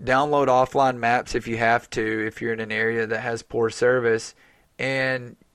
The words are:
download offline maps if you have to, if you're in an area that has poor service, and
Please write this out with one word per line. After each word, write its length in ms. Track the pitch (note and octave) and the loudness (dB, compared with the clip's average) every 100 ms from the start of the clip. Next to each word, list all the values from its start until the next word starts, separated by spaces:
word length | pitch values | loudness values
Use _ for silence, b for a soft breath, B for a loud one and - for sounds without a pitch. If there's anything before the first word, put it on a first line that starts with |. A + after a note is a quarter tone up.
download 460 | B2 C3 D3 C#3+ C3 | 0 2 2 2 4
offline 500 | B2+ B2+ C#3+ C3 B2 | 4 4 2 2 2
maps 380 | A#2 B2 - B2 | 0 0 0 -6
if 120 | A#2 | -4
you 100 | A2+ | 0
have 320 | A#2 A#2+ - | 2 2 0
to, 340 | A#2+ A2 A2 A2 | -4 -2 -2 -4
if 160 | - | -4
you're 120 | A#2+ | -6
in 60 | A2+ | -6
an 120 | A2 | -4
area 340 | A2 A2+ A#2 A2 | -2 -2 -2 -2
that 140 | A2 | -4
has 220 | A#2+ A2+ | -4 -6
poor 260 | - A#2 A2+ | -6 -2 -2
service, 640 | - B2 B2+ A#2 A2 - b b b b - | 2 2 4 2 0 -2 b b b b -8
and 560 | C3 C3+ C3 C3 A#2+ - _ | -4 -2 -2 -4 -8 -18 _